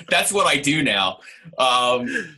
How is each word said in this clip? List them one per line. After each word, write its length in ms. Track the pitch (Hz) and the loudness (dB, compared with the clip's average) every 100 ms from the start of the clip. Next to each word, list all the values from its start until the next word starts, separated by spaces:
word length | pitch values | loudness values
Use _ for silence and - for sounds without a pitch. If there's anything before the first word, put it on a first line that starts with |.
| - | -2
that's 240 | 180 - | -2 0
what 140 | 196 175 | 0 2
I 100 | 147 | 0
do 280 | 139 156 | 0 0
now. 340 | 131 101 95 - - - - - | 0 0 -2 -4 -16 -20 -10 0
Um, 480 | 127 123 123 123 123 - - | 2 4 2 0 -2 -8 -10